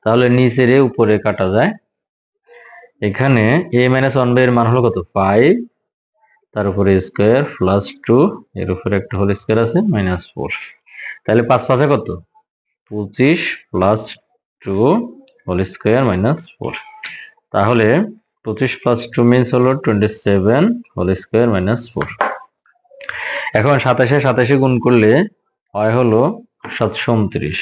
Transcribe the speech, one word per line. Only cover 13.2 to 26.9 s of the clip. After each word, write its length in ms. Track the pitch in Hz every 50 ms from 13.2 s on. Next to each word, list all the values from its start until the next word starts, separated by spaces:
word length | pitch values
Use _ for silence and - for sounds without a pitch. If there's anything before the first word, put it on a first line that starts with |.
| 127 143 151 - - - - - _ _
প্লাস 320 | - 87 92 98 107 110 - - - _ _ _ _ _ _ _ _ _ -
টু 140 | - 98 98 113 135 175 233 233 - - - - _ _ _ _
হোল 120 | - 92 90 95
স্কয়ার 380 | 90 - - - 107 110 127 135
মাইনাস 360 | 120 95 90 98 120 156 165 - - _
ফোর। 200 | _ - - - - - - - - - - - - - - _ _ _ _ -
তাহলে 340 | 107 98 107 123 117 110 107 123 165 214 214 - _ _ _ _ _ _
পঁচিশ 280 | 113 107 - 131 127 - -
plus 200 | - 127 120 117 - - -
two 120 | - 120 120
means 180 | 123 123 123 120 -
হলো 140 | 127 123 127 135 139 -
twenty-seven 800 | 117 107 101 104 104 107 - - 104 101 98 92 104 117 139 170 226 240 240 - _ _
হোল 120 | - 90 90 95
স্কয়ার 320 | - - _ - 110 120 120
মাইনাস 340 | 107 92 90 98 113 117 - -
ফোর। 160 | _ - - - - - - - - - - _ _ _ _ _ _ _ _ _ - - - - - - - - - - - - -
এখন 240 | 110 107 139 143 131
সাতাশে 380 | - 131 120 113 131 113 139 147
সাতাশে 360 | 127 135 120 123 123 117 143
গুণ 180 | 135 135 131 127 120 -
করলে 260 | 123 123 120 107 107 117 143 196 214 _ _ _ _ _ _ _ _ _
হয় 180 | 101 107 110 113 123
হলো 220 | 127 117 107 110 127 160 226 - - _ _ _ _ - -
সাতশো 340 | - 120 107